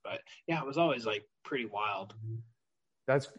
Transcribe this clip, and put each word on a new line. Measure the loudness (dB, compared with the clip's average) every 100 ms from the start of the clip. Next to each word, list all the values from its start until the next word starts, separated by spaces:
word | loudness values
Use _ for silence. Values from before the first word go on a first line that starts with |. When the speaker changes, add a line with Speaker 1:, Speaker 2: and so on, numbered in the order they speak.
Speaker 1:
But | -8 -10 -10 -10 -2
yeah, | 0
it | 0
was | 4
always, | 4 4 0
like, | -2 -4 _
pretty | -4 -2 -2
wild. | 0 0 -2 -6 -10 -6 -6 -8 _ _ _ _ _ 2
Speaker 2:
That's | 2 2